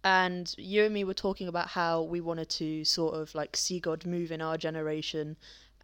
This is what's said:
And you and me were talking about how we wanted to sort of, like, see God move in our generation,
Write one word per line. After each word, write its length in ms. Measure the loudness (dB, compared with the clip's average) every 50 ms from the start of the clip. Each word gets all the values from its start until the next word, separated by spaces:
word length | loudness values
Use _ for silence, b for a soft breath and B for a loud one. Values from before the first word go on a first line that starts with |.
| 4
And 520 | 6 6 6 6 4 2 -2 -4 -6 -8 -10
you 260 | -8 0 4 6 6
and 80 | 6 4
me 100 | 2 0
were 100 | 0 -2
talking 340 | -2 0 -2 -2 -2 -4 -4
about 200 | -2 -2 -2 -2
how 340 | 0 0 2 4 4 2 2
we 180 | 0 -2 -4 -2
wanted 260 | -2 -2 -4 -4 -4
to 340 | -4 -4 -2 -2 -2 -2 2
sort 280 | 2 2 2 2 0 0
of, 200 | -2 -6 -6 -4
like, 200 | -6 -6 -4 -4
see 240 | -4 -2 -2 -2 -2
God 240 | -2 -2 -2 -2 -2
move 240 | -2 -2 -2 -2 -4
in 100 | -4 -4 -2
our 140 | -2 -2 -2
generation, 800 | -2 -2 -2 -2 -2 -2 -2 -2 -4 -4 -4 -4 -4 -4 -6 B B B B B B B B _